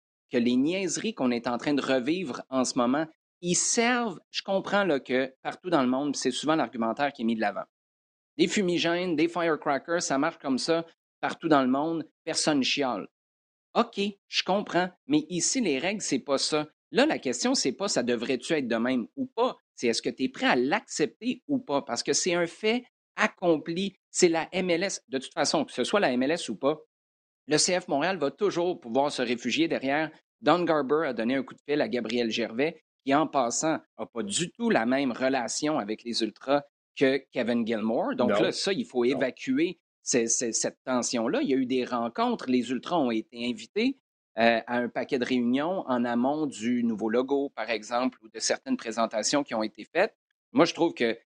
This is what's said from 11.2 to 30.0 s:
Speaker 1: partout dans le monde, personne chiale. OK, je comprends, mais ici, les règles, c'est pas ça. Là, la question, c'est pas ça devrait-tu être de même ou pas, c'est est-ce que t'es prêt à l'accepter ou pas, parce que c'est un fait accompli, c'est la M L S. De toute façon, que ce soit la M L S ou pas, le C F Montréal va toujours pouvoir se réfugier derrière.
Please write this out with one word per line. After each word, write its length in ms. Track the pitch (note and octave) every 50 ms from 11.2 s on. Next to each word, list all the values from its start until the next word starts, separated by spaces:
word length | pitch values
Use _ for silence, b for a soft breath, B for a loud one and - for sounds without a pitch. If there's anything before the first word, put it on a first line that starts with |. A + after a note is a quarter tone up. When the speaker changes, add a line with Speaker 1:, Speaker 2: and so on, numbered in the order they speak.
Speaker 1:
partout 280 | - C#3 - - - E3
dans 140 | D#3 C#3 C3
le 60 | B2+
monde, 400 | C3 C#3 D3 E3 E3 D#3+ - - _ _ -
personne 380 | E3 D#3 - - E3 D3+ C#3 B2
chiale. 460 | - - C#3 C#3 B2+ A#2 F#2+ D2+ - _ _ _ _ _ _ _ _ _ _ _ _ -
OK, 260 | G3 A#3 A#3 - - G3+ G#3 G3 _ _
je 160 | - - - -
comprends, 480 | - F3+ G#3 - - - E3+ F3+ F#3 - _ _
mais 180 | - C#3+ D#3 D3+ -
ici, 320 | F3+ E3+ E3 - - C4+
les 180 | A#3 F#3+ C3+ C3
règles, 240 | C3+ F#3 G#3+ G3+ -
c'est 160 | - D3 B2
pas 200 | - - C#3 C3
ça. 300 | - - D#3 D3+ D3+ D3+ _ _ _ -
Là, 160 | - F#3+ C4+
la 120 | D#4 E3 B2+
question, 360 | - C3+ A#2 - - D3 D3+
c'est 180 | - - C#3+ A#2+
pas 140 | - G3
ça 160 | G3 - D3 A#2+
devrait-tu 500 | A#2+ A#2+ A2+ A2 A2+ C3 B2 - - E3+
être 120 | D3+ C3+
de 80 | A2+ A#2
même 300 | A2+ A#2 B2 C3 B2 G#2+ - -
ou 120 | C#3 C3
pas, 300 | B2+ - A3 A#3+ B3+ - - _ _ _
c'est 100 | - -
est-ce 160 | - A2 - -
que 80 | C#3
t'es 180 | A#2+ - C3 C3
prêt 180 | - - B3+
à 100 | C4 G3
l'accepter 840 | B2+ B2 C#3 F3 A3+ - - - - D#3+ - - - G#3+ B3+ A#3+ - _
ou 120 | - D3 B2+
pas, 200 | - - C#3+ C#3
parce 220 | - - A#2+ A2+ -
que 100 | - C#3+
c'est 220 | - - F#3+ F3
un 140 | F3 E3+ E3
fait 360 | - - - G#3+ A3+ B3 B3+ _ _ _ _ _ -
accompli, 800 | - G#3 A3 - - - F3 E3 D3 D#3 E3+ E3+ F3 G3 F#3+ - _ _ _
c'est 180 | - - F#3 F3
la 200 | E3 E3 D3+ - -
M 180 | F#3+ F#3 F3+
L 120 | E3+ D#3+ F#3+
S. 220 | G3 - - _ -
De 100 | - C3
toute 140 | - - -
façon, 320 | E3+ D3 - - E3 C3
que 80 | - -
ce 120 | - A#2+
soit 160 | - - G3+
la 100 | F#3+ D3+
M 120 | B2+ B2 B2+
L 100 | C#3 E3
S 160 | F3 - -
ou 80 | A2
pas, 220 | F#2 C3+ C3+ D#3 D#3 - _ _ _ _ _ _ _ _ _ _ _ _
le 120 | - D3 D3+
C 200 | - - F3+ F3+
F 80 | F3+ -
Montréal 300 | E3 C3+ D3+ F3 G3 F3
va 120 | C#3+ C#3
toujours 500 | C3+ - G#3 F#3+ C#3+ E3 E3+ F3+ E3+ -
pouvoir 320 | - A#2+ A2+ C3+ C#3 D3 C#3
se 100 | - B2+
réfugier 460 | A2+ B2 A#2 - B2 G#2+ C3 D#3+ E3
derrière. 420 | D3 A2+ C3 C3+ C#3 D3+